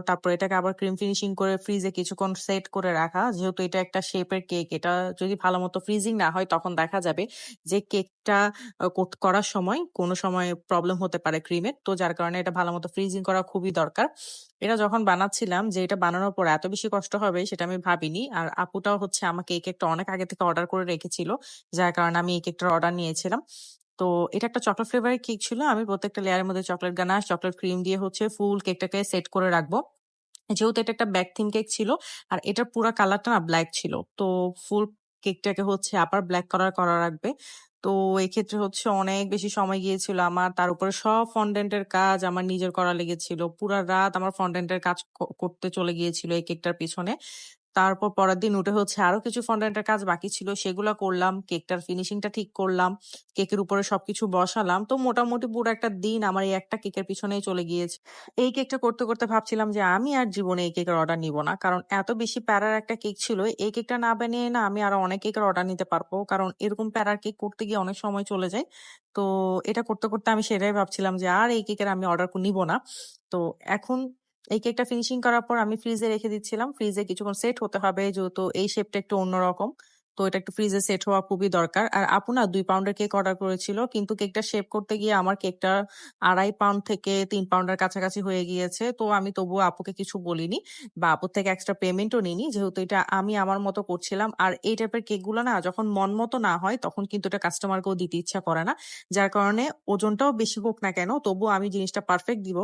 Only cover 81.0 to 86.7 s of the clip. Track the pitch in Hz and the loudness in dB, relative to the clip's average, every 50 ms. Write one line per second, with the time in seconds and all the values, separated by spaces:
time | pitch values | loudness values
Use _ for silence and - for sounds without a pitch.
81 | - 208 196 190 190 - 196 180 196 196 180 175 170 165 - 190 180 - - 196 | 0 2 2 2 2 0 0 0 2 2 4 4 2 2 2 0 0 2 2 2
82 | 196 - - 202 - - 247 254 226 185 175 190 180 - 190 190 196 196 196 - | 2 4 4 2 2 2 2 2 2 2 2 0 0 2 2 2 2 0 0 0
83 | 208 202 202 196 190 190 185 185 196 190 185 185 - - 202 214 247 247 - 214 | -2 0 0 2 2 2 0 0 0 -2 -2 -2 -2 -2 -2 -2 -2 -2 0 -2
84 | 202 190 214 202 214 196 185 214 220 - - 208 196 - - 214 202 - 214 214 | -2 -2 -2 -2 -4 -2 -2 -4 -4 -2 -2 -4 -2 -2 -4 -4 -2 -2 -2 -2
85 | 202 214 208 190 175 185 202 196 - 185 180 - - 185 190 202 202 202 - - | 2 2 2 4 4 2 0 0 -2 -4 -4 0 0 2 2 2 0 -2 -8 -16
86 | - - - _ - 180 185 185 196 202 202 - 208 202 | -20 -20 -6 _ 2 4 4 6 4 2 2 2 2 2